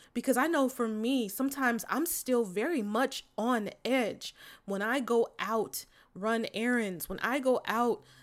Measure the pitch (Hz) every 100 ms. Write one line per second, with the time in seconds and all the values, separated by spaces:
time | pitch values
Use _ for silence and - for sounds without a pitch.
0 | - - 247 247 311 330 262 - 226 214
1 | 226 269 208 - 269 277 254 233 - 233
2 | 339 - - 247 214 180 262 330 208 220
3 | 262 - - - 226 247 202 - 226 262
4 | 214 - - - - - - 196 208 269
5 | 226 233 233 - 185 226 - - - _
6 | _ 180 208 226 226 - 233 247 214 175
7 | - 190 214 277 262 254 - 220 240 -
8 | - -